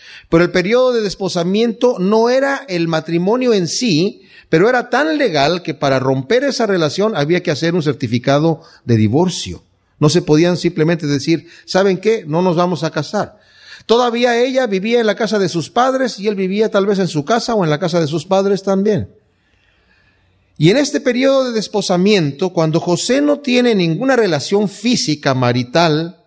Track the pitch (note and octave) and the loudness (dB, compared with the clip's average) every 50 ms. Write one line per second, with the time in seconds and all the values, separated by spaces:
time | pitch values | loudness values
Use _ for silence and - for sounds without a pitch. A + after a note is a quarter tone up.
0 | - - - - - - - E3 F3 F3 F3 F#3 F3 G3 A3+ B3 B3+ B3+ B3 A#3 | -20 -20 -20 -20 -6 0 2 2 2 2 0 0 0 2 2 2 2 2 0 0
1 | G#3+ G3 - - G3 F3+ - F3 E3 F3+ F#3+ G#3+ A#3 A#3+ A3 - B3 B3 A#3+ F#3 | -2 -4 -6 -6 -6 -4 -2 -2 -2 0 0 0 0 0 0 0 0 0 2 2
2 | F3+ G3 G#3+ A3 A3+ A#3+ B3 C4+ C4+ C#4 C#4 C4+ C4+ C#4 F#3 E3+ E3+ E3 E3 D#3+ | 0 2 2 2 2 2 2 2 0 0 -2 -4 -6 -6 -4 -2 -2 0 -2 -2
3 | D#3 - E3 E3+ F3+ G3 A3+ B3+ B3+ B3 A3+ G3+ F3 D3+ - - B3 A#3+ E3 D3 | -2 -2 -4 -2 0 0 0 0 2 2 2 2 0 -2 -4 -4 -2 0 0 0
4 | F3 G#3+ - - - - - - - - - D#3+ F#3 A#3 B3+ B3 A#3+ B3+ A#3+ A#3+ | 0 -2 -4 -8 -20 -20 -20 -20 -8 0 2 2 4 4 2 0 -2 0 0 0
5 | D4 D#4+ D#4 D4 C#4+ A3 D#3+ C#3+ C3+ D3+ F3 F3 F3 E3 D3+ - D3+ C#3 C3+ C3 | 0 0 0 0 0 0 2 2 2 2 0 -2 -4 -8 -8 -4 -2 0 0 0
6 | B2 C3 C3+ C3+ C3 - A3 B3+ C#4 C#4 B3+ - A#3 G#3 G3 F3+ D#3+ D3 - F3+ | 0 0 0 -2 0 0 0 0 0 0 -2 0 0 0 0 0 0 0 0 0
7 | G3+ A3 A3 D#3 C#3+ D3 F3 F3 - F3+ D3+ B2 D#3+ E3+ E3+ F#3 C#3+ D3+ C3+ - | -2 0 0 0 0 0 0 0 0 -2 -4 -2 0 0 0 0 0 -2 -2 -2
8 | C3+ G#2+ A#2+ A#2 - C#3 C#3 C#3+ D#3 E3 D#3+ D#3+ - - - - - - A#2 A2 | -4 -4 -2 -2 0 2 2 2 2 0 0 -2 -6 -18 -20 -10 -2 0 2 4
9 | G#2+ G#2 A2 D3+ F#3 F#3 - - - F#2+ E2+ - _ _ _ _ _ _ _ - | 4 4 2 2 2 0 0 -4 -8 -10 -12 -14 _ _ _ _ _ _ _ 0
10 | D3 D3 - F3+ E3+ - D3+ D3+ E3+ F3 F3+ E3+ - F3 E3+ E3 D#3 D#3+ F3 D#3+ | 2 2 2 2 2 2 4 4 4 2 0 0 -2 -2 -2 0 0 0 0 -2
11 | D#3 C#3+ C#3+ C3+ C3+ D#3+ E3 D3+ - - - - - - - F#3 G3 G3+ F#3+ F3+ | -2 -2 -2 -2 0 -2 -2 -2 -4 -8 -20 -20 -10 -4 0 0 2 2 0 0
12 | - G#3+ A3+ A3 F3+ D#3 D3 E3+ F#3 F#3 E3 E3 F3 F3+ F3+ C#3+ D#3+ D#3 - E3 | 0 0 -2 -2 -2 -4 -2 0 0 0 2 0 0 0 -2 -2 -4 -4 -4 -6
13 | C#3 - - G#3 E3 - - _ _ _ _ _ - - - - - - G#3+ A#3+ | -6 -4 -4 -6 -6 -6 -10 _ _ _ _ _ -20 -20 -20 -10 -2 0 2 2
14 | B3 A#3+ A3+ A#3+ A#3+ B3 A#3 A#3 B3 C4+ C4 C4 B3+ A3+ G3 F#3+ F#3 A3+ A#3 A#3+ | 2 2 0 0 0 2 2 2 0 0 0 0 -2 0 -2 -2 -2 0 0 2
15 | A3+ G#3+ G3 F3 A#3 F#3 G#3+ G#3 G3 D#3+ - E3+ D3 - - A#3+ B3 C4+ C4 C4 | 2 0 0 -2 -2 -2 0 0 0 0 -2 -4 -6 -4 -2 0 0 0 0 0
16 | C4 A#3 - - F#3+ G#3+ G#3+ F#3+ F#3+ F#3 F#3+ G#3 A3 G#3+ G#3+ G3+ G3 G#3 G3+ F#3+ | -2 -4 -4 -6 -4 -4 -2 -2 -2 -2 0 0 0 0 0 0 0 0 0 0
17 | F#3+ E3+ - D3+ C#3+ - A3+ A#3 - - A#3 G#3+ F3+ D#3 D3+ D3 F#3+ E3+ E3+ F3 | 0 -2 -2 -2 -2 0 -2 -2 -2 -2 -2 0 0 0 0 0 -2 -2 0 0
18 | D#3+ C#3 D#3 E3+ - - F#3+ G3 G3 G3 G3+ F#3 F#3+ G3+ G3 G3 G3 A3 G#3 D3+ | 0 0 -2 -4 -4 0 0 2 2 2 0 -2 0 -2 0 0 2 0 0 0
19 | F#2+ - _ _ _ _ _ _ _ _ _ _ _ _ _ _ _ _ _ _ | -2 -6 _ _ _ _ _ _ _ _ _ _ _ _ _ _ _ _ _ _
20 | _ _ _ _ _ _ _ _ _ _ _ - D3+ E3 G#3 C#4 D4 C#4 - C#4 | _ _ _ _ _ _ _ _ _ _ _ 0 2 4 4 4 2 0 -2 -4
21 | - C4 A#3 B3 C4 C4+ C4+ C4+ C4 B3 A#3 A3 F#3+ - - G#3 F#3 - F3+ F3 | -2 -2 0 0 2 2 2 2 0 -2 -2 -4 -6 -4 -4 -4 -2 0 0 2
22 | F#3 G#3 G#3+ G3 D#3+ C#3+ C#3 C#3+ F#3+ F3+ F3+ E3+ D#3+ D#3+ D#3 E3 - F3 F3 E3+ | 2 4 4 2 2 0 -4 -4 -6 -4 -2 0 0 0 0 -2 0 0 -2 -2
23 | - - B3 C#4 D4 D4 C#4+ C#4+ C#4+ B3+ B3 B3 B3 A#3+ A3+ F#3+ F3 E3 D#3+ F3+ | 0 0 0 0 2 0 0 -2 -2 0 0 2 2 2 2 2 0 0 -2 -2
24 | B3+ C4+ C4+ A#3+ A3 F#3+ D#3+ C#3+ - - G3 G3+ G#3+ G3 - - - A#3+ B3 - | 0 0 2 2 2 2 0 -2 -2 -2 0 0 0 -2 -4 -4 -2 -2 0 0
25 | - D#3 D3+ D3 - D3 C3 B2+ B2+ A#2+ A#2+ B2+ B2 A#2+ - E3 F3 E3 D3 D#3 | 0 -2 -4 -2 -2 -2 0 0 0 0 0 0 -2 -2 0 2 2 2 2 0
26 | E3 E3+ F3+ _ _ | -2 -4 -10 _ _